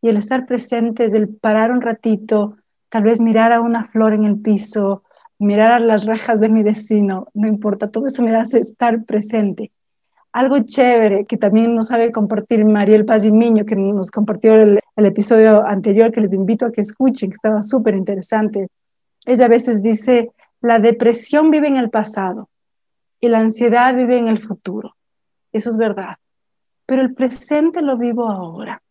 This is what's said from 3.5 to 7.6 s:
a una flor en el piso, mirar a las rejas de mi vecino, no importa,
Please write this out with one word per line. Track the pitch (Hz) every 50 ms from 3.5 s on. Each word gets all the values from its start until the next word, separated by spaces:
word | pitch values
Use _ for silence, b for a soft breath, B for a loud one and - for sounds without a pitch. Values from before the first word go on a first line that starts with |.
a | 233 233
una | 233 233 233 233 220
flor | - _ 220 220 220 214
en | 214 214
el | 208 202 208
piso, | 208 220 214 196 208 - - 220 202 196 196 190 b b b b b b _ _
mirar | 202 202 202 208 220 226
a | 240 240
las | 226 233 220 208 190
rejas | 214 220 220 - - 233 214
de | 214 220
mi | 220 220
vecino, | 214 208 214 214 - - 220 208 202 196 190 185 - - _
no | 208 208 220
importa, | 214 208